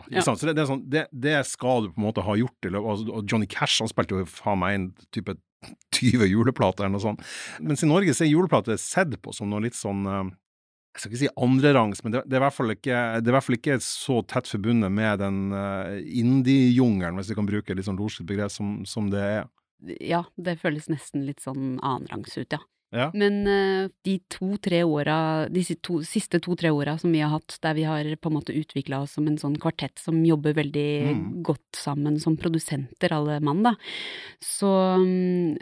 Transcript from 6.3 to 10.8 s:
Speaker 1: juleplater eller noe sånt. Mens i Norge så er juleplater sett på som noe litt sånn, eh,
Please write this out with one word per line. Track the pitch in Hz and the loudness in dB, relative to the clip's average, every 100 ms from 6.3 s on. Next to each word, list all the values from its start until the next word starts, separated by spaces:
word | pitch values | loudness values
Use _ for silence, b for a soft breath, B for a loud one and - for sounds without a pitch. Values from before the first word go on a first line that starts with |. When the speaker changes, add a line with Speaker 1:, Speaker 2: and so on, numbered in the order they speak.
Speaker 1:
juleplater | 101 117 127 101 92 98 | 4 2 4 2 2 -2
eller | 98 | -2
noe | |
sånt. | 107 101 B B B B | -2 -4 B B B B
Mens | 156 147 | -4 2
i | 160 | 4
Norge | 165 196 | 4 4
så | 127 | 4
er | 165 | 4
juleplater | 151 185 127 104 104 | 4 4 2 2 -2
sett | - - 185 113 | -2 0 0 -2
på | - | -10
som | - 101 | -8 -4
noe | 104 | -2
litt | 113 | -4
sånn, | - 107 98 98 | -4 -4 -2 -2
eh, | 98 95 90 _ _ _ _ | -2 -6 -10 _ _ _ _